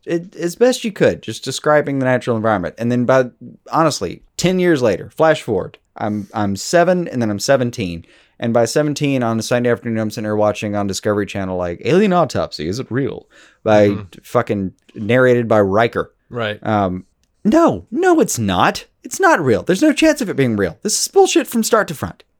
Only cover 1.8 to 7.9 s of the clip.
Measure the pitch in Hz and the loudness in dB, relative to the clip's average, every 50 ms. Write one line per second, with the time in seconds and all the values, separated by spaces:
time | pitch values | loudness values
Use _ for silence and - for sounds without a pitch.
1.8 | - 143 139 135 131 127 127 120 - 131 117 110 107 113 107 95 87 78 - - | 2 0 -2 -2 0 0 0 0 0 -2 -2 0 0 0 0 0 -2 -4 -6 -4
2.8 | 117 120 123 123 123 120 131 131 127 117 - _ 123 120 - _ _ - 123 147 | -2 -2 0 0 2 4 4 2 2 0 -4 _ -20 -20 -20 _ _ -4 0 2
3.8 | 165 151 - - 98 85 - - - _ _ - - 175 185 185 180 180 165 131 | 2 2 0 -2 -6 -8 -8 -10 -16 _ _ -4 -2 0 0 2 2 2 2 2
4.8 | 123 110 92 - - - - - 160 160 151 151 - - 107 90 - - - _ | 2 0 0 0 -4 -10 -2 0 2 2 2 0 -2 -4 -4 -4 -4 -6 -10 _
5.8 | _ _ _ - - 107 104 104 98 - - 110 104 101 98 95 - - - 170 | _ _ _ -8 -6 -4 -4 -6 -6 -6 -6 -4 -4 -2 -4 -6 -4 0 2 4
6.8 | 170 180 185 180 170 - - 127 117 107 104 98 - - 139 131 127 120 120 - | 4 4 2 0 -2 -4 -4 -4 -2 -2 -2 -4 0 2 2 2 2 -2 -4 -6
7.8 | 101 90 | -6 -6